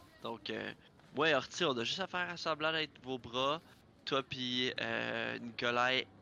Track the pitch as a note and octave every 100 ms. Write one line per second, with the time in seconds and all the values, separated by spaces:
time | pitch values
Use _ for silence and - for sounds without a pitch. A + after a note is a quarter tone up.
0 | - - A#2 A2+ - A2 G#2 G#2+ - -
1 | - B2+ D#3+ C#3+ - - F3 B2 A#2 -
2 | F#3 F3+ F3 E3+ E3+ D3+ D#3 D#3+ D#3 -
3 | C3 C3 A#2+ A#2 C3+ D#3 - - - -
4 | - C#3 C3 C3+ B2 B2 B2+ - A2+ A2+
5 | A#2 A#2 A#2 A#2 A#2 A2+ B2 A#2+ B2 B2+
6 | - -